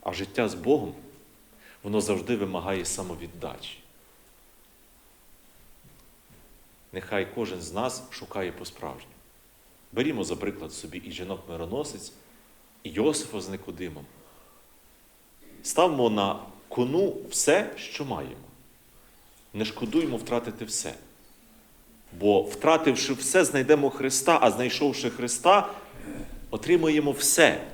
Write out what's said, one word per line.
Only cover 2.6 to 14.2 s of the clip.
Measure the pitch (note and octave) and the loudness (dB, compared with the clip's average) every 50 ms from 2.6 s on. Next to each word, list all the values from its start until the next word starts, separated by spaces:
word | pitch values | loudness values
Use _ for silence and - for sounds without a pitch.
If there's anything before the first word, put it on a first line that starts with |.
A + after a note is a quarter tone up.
| F2 G2 G2 F#2+ E2+ | -4 -2 -4 -4 -2
самовіддачі. | - - - G2 F#2 F2 D#2+ E2+ E2+ D#2+ F2 - D#2 B1+ B1+ - - - - - - _ - - _ - _ - - _ _ _ _ _ _ - _ _ _ - - _ - _ - _ _ _ - - - _ - - - - - - - _ - - - - - - _ _ _ - - - - - - - - - _ - - - | -4 -6 -6 -6 -8 -10 -12 -12 -14 -14 -10 -10 -10 -10 -10 -14 -16 -16 -16 -20 -20 _ -20 -20 _ -20 _ -20 -20 _ _ _ _ _ _ -20 _ _ _ -20 -20 _ -20 _ -20 _ _ _ -20 -20 -20 _ -20 -20 -20 -20 -20 -20 -20 _ -20 -20 -20 -20 -20 -20 _ _ _ -20 -20 -20 -20 -20 -20 -20 -20 -20 _ -20 -12 -10
Нехай | F#2 F#2 - A2 G2+ F#2+ - - | -10 -8 -4 -2 -2 -2 -2 -2
кожен | - A#2 G2 F#2+ F2+ | -4 -4 -4 -4 -8
з | E2+ D#2 E2 | -8 -8 -4
нас | G2+ A#2 B2+ B2 - - - | -2 -2 -2 -4 -6 -12 -14
шукає | - - - - - G2+ F#2+ F2+ E2+ | -16 -16 -16 -10 -8 -6 -6 -6 -6
по-справжньому. | - F2+ - - - - D#2 C2 B1 - - - - - - _ - _ _ _ _ _ - _ _ - _ - | -10 -14 -16 -14 -12 -12 -12 -12 -12 -16 -20 -20 -20 -20 -20 _ -20 _ _ _ _ _ -20 _ _ -20 _ -4
Берімо, | - B2 D3+ D3+ A#2 - | -2 -2 -2 -2 -4 -4
за | F#2+ F2+ | -4 -6
приклад, | - - F#2+ - - - D#2 - | -4 -4 -6 -6 -6 -12 -12 -12
собі | - - D#2+ D#2 F2+ | -14 -14 -12 -14 -12
і | - - | -12 -12
жінок-мироносець, | E2 E2 F2+ F#2 G2 F#2 - - E2+ E2 E2 E2+ F#2+ C3+ D3+ D3 A#2+ G2+ - - - - - - - - - _ - - - _ _ - _ | -12 -10 -8 -8 -8 -10 -10 -12 -10 -10 -8 -6 -4 -6 -6 -6 -10 -12 -14 -16 -18 -20 -20 -20 -20 -20 -20 _ -20 -20 -20 _ _ -18 _
і | - | -10
Йосифа | D#2 F#2 A2 D3+ D3+ D3 - - - G#2 | -2 2 2 2 2 0 -4 -6 -8 -8
з | F2+ F#2 | -8 -8
Никодимом. | F#2+ F#2+ - - F2 E2 F#2 F2 D#2 D2 C#2 - - - | -10 -10 -10 -12 -10 -8 -8 -10 -10 -12 -16 -18 -20 -20